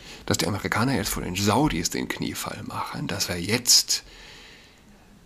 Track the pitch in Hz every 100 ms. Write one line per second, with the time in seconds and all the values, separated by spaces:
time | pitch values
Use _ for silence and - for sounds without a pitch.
0 | - - - - 82 101 95 104 127 110
1 | 101 - 85 90 104 110 151 85 85 64
2 | 64 - 60 - - - - - - -
3 | 143 104 - 90 92 120 120 - - -
4 | - - - - - - - - - -
5 | - -